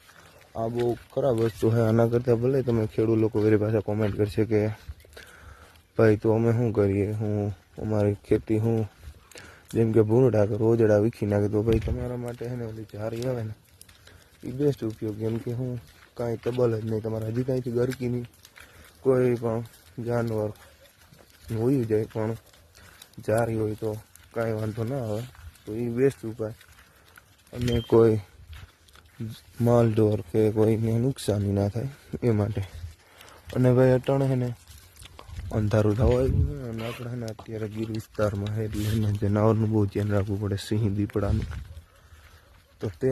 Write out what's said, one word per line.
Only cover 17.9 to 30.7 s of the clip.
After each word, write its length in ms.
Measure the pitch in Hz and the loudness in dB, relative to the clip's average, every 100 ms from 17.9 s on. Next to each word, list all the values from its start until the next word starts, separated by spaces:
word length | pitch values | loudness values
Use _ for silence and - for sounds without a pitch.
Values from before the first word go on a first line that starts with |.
| 127 123 | -2 -4
નહીં, 180 | 123 120 _ - - - - - _ | -4 -8 _ -20 -20 -20 -20 -20 _
કોઈ 340 | 131 127 127 | 0 2 2
પણ 300 | 120 117 113 117 - - - | 0 -2 -4 -6 -14 -18 -10
જાનવર 480 | 117 120 117 110 107 - - - - _ _ - - _ - | -4 -2 -2 -2 -4 -6 -20 -20 -20 _ _ -20 -20 _ -8
વયું 360 | 113 120 139 110 | -2 0 2 2
જાય, 180 | 107 | 0
પણ 320 | 110 113 110 113 - - _ - - - - - 110 | -2 -4 -4 -6 -12 -20 _ -20 -20 -20 -20 -10 -2
જારી 260 | 110 117 | 0 0
હોય 200 | 113 107 | -2 -4
તો 220 | 104 110 107 - - - | -4 -6 -8 -12 -20 -12
કાંઈ 180 | 117 113 | -6 -4
વાંધો 320 | 110 110 110 | -4 -4 -4
ના 120 | 113 139 | -6 -6
આવે. 480 | 113 107 127 - - - - | -6 -6 -8 -16 -20 -16 -10
તો 40 | |
ઈ 160 | 110 120 | -6 -4
બેસ્ટ 300 | 117 135 - | 0 0 0
ઉપાય. 300 | 113 117 110 117 - - - _ _ - _ _ _ | -8 -8 -8 -10 -20 -20 -20 _ _ -20 _ _ _
અને 220 | 123 120 117 | -6 -2 -2
કોઈ 360 | 117 117 113 110 98 - - - - _ _ - - - 113 - - - | 4 6 6 4 -4 -18 -20 -20 -20 _ _ -20 -20 -14 -14 -14 -14 -2
માલઢોર 580 | 117 120 117 110 107 104 - | 2 4 4 4 2 0 -2
કે 100 | 110 107 | 0 2
કોઈને 400 | 107 107 | 4 2